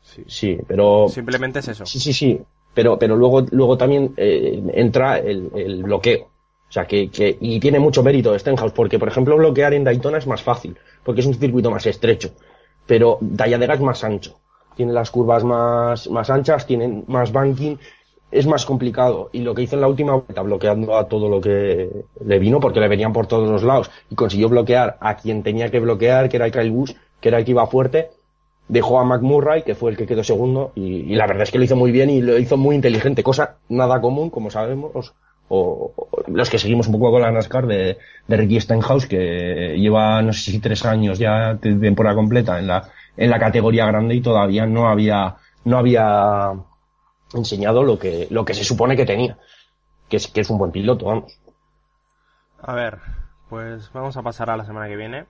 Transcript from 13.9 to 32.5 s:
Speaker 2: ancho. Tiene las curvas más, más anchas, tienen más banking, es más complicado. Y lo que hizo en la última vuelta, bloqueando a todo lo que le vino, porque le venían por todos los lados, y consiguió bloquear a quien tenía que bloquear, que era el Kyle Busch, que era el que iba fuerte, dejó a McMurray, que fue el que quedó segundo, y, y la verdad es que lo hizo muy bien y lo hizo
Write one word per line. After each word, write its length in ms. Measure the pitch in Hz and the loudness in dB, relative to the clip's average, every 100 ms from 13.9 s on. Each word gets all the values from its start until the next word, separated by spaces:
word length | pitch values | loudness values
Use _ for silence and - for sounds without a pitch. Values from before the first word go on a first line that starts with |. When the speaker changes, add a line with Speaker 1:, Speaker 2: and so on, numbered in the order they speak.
| 120 | -2
Speaker 2:
ancho. 340 | 110 104 - - _ _ _ | -4 -6 -8 -20 _ _ _
Tiene 200 | - 123 | -6 -2
las 160 | 120 113 | -2 -2
curvas 340 | 123 117 120 | -2 2 2
más, 640 | 120 120 117 120 120 117 - | 2 0 0 0 0 -4 -4
más 220 | 117 110 | -6 0
anchas, 360 | 135 139 151 131 | 0 2 -2 0
tienen 380 | 123 120 107 - | -2 -2 -6 -6
más 220 | 127 120 | -2 0
banking, 460 | 123 135 131 151 143 - _ _ _ _ | 0 0 0 -4 -8 -14 _ _ _ _
es 160 | - 143 | 0 2
más 180 | 151 | 0
complicado. 640 | - 135 123 113 127 95 98 | 0 -2 -2 0 0 0 -6
Y 80 | 123 | -8
lo 120 | 120 | -6
que 80 | 107 | -4
hizo 120 | 127 | -4
en 80 | 143 | 0
la 60 | 135 | 0
última 240 | 135 147 | 0 0
vuelta, 260 | 135 131 95 | 0 -2 -8
bloqueando 560 | 98 101 104 104 110 110 | -4 -2 0 0 0 0
a 120 | 107 | 0
todo 200 | 107 104 | -2 0
lo 120 | 98 | 0
que 500 | 101 101 101 87 92 101 - - | 0 0 0 -2 -4 -8 -16 -14
le 140 | 107 98 | 0 2
vino, 220 | 101 123 | 4 2
porque 180 | 127 - | 2 2
le 80 | 107 | 2
venían 240 | 101 110 | 2 0
por 140 | 110 110 | -2 0
todos 240 | 117 110 | 0 0
los 140 | 104 | 0
lados, 260 | 113 135 - - _ | 2 2 0 -12 _
y 60 | |
consiguió 340 | 104 113 98 110 | -2 -2 2 2
bloquear 480 | 123 110 123 117 - | 2 4 2 2 -2
a 160 | 110 104 | -6 -4
quien 260 | 110 107 | -6 -4
tenía 280 | 104 110 117 | -4 -4 -2
que 100 | 123 | -2
bloquear, 480 | 117 107 117 131 131 | -2 0 2 2 2
que 60 | 123 | 0
era 100 | 117 | -2
el 60 | |
Kyle 180 | 120 113 | 0 -2
Busch, 240 | 113 139 - _ _ | -2 -4 -8 _ _
que 80 | - | 0
era 100 | 113 | 2
el 60 | |
que 60 | 113 | 2
iba 160 | 123 113 | 2 2
fuerte, 440 | 127 127 156 165 _ _ _ _ _ _ | 2 2 0 -4 _ _ _ _ _ _
dejó 320 | 113 113 123 | 0 2 2
a 40 | |
McMurray, 600 | 127 123 127 143 139 160 | 2 2 2 2 2 0
que 100 | 160 | -2
fue 160 | 104 117 | -4 -4
el 60 | 104 | -4
que 100 | 110 | -4
quedó 160 | 113 | -4
segundo, 480 | 104 107 123 131 139 - | 0 0 0 -2 -4 -6
y, 220 | 95 90 71 | -6 -6 -2
y 40 | 107 | 0
la 100 | 107 | 0
verdad 160 | 98 | 0
es 80 | 104 | 0
que 80 | 123 | 2
lo 60 | |
hizo 100 | 127 | 2
muy 160 | 127 123 | 4 4
bien 180 | 120 135 | 4 2
y 140 | 139 | 2
lo 160 | 120 120 | 2 2
hizo 180 | 123 | 2